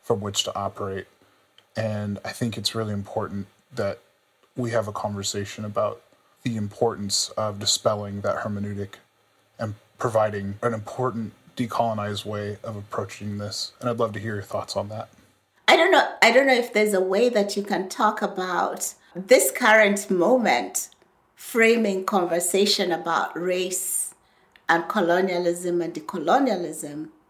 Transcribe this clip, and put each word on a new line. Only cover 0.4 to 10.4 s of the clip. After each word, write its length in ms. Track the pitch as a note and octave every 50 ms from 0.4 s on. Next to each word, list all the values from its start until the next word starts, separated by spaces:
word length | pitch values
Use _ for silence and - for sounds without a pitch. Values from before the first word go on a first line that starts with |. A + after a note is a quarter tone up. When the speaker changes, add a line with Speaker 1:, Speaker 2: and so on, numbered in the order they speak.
| -
Speaker 1:
to 100 | - -
operate. 520 | - G2+ G2 - - G#2+ G2 F#2+ G2 F#2 _ _ _ _ _ _ _ _ _ _ _ _ _ _
And 440 | - A2 A2 G#2+ G#2 G#2 G#2 G2+ G2 -
I 60 | -
think 260 | - - B2+ A#2 G#2
it's 180 | - G#2 - -
really 180 | A2+ A2+ G#2+ G#2
important 560 | G2+ G2 - - - G#2 F2+ F#2 G2+ G2 - _ _ _ _ -
that 240 | A#2+ G#2+ G2+ F#2+ - _ _ _ _ _ _ _ _ _ _ _
we 140 | - B2 A#2
have 160 | A2+ A#2 G#2
a 60 | G#2 G#2
conversation 720 | - - G#2+ G2+ G2+ G2 - - G#2 G2+ G2 - - A2
about 360 | G#2+ G2+ - G#2+ G#2 - - _ _ _ _ _ _ _ _ _
the 120 | B2+ A#2
importance 720 | A2 G#2 G2+ - - - A#2 G#2+ - G#2 G2 - - - -
of 280 | - - G#2+ G#2+ G2+ G2+
dispelling 640 | G#2 G2 - - - A#2 G#2+ G#2 G#2 G2+ G2+ G2+
that 160 | G2+ G#2 - - -
hermeneutic 500 | A2+ G#2 G2+ G2+ G2+ G2+ G2+ G2+ G2 - - _ _ _ _ _ _ _ _ _ _ _ _
and 160 | A#2+ A2 G#2 - _ _ _ _
providing 560 | - B2+ G#2 A2 G#2+ G#2+ G2+ G#2